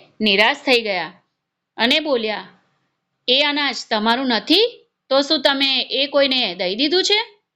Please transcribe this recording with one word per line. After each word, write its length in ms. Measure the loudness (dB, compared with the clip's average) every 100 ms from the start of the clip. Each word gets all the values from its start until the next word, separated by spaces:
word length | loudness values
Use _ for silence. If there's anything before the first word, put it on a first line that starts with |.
| -12 -4
નિરાશ 360 | 0 4 2 0
થઈ 260 | 0 0
ગયા 400 | 0 -4 -6 -12 _ _ _ _ _ -4
અને 240 | 0 0
બોલ્યા, 480 | 0 -2 -2 -6 -12 _ _ _ _ _ _ _ 0
"એ 140 | 2
અનાજ 340 | 2 -2 -4 -6 -4
તમારું 360 | -2 0 0 0
નથી, 640 | -2 2 2 2 -2 _ _ -2
તો 120 | 0
શું 220 | 2 0
તમે 440 | 0 0 0 -2 -2
એ 160 | -4 0
કોઈને 480 | 0 2 0 -4
દઈ 200 | -4 -4
દીધું 280 | -2 0 0
છે? 380 | 0 0 -2 _ _